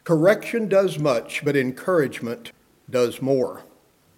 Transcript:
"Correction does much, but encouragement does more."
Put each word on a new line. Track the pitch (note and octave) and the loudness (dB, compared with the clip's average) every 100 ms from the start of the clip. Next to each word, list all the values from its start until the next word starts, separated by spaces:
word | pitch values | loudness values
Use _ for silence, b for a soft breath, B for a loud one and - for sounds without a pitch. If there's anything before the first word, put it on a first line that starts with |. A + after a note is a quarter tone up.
"Correction | - E3 F3 G#3+ - A#3 G#3+ | -2 4 4 4 0 -4 2
does | F#3+ G3 D3+ | 2 2 0
much, | D3+ A#2 - - D3+ | 0 0 -2 -4 0
but | C#3 | 0
encouragement | B2+ B2+ - F3+ C3 - A2+ A#2+ - - _ _ - | 0 -2 0 0 0 -4 -8 -10 -12 -20 _ _ -6
does | B2 A#2+ A2+ | 0 0 0
more." | C3 C#3 G#2+ - - _ _ _ _ | 0 0 0 -6 -18 _ _ _ _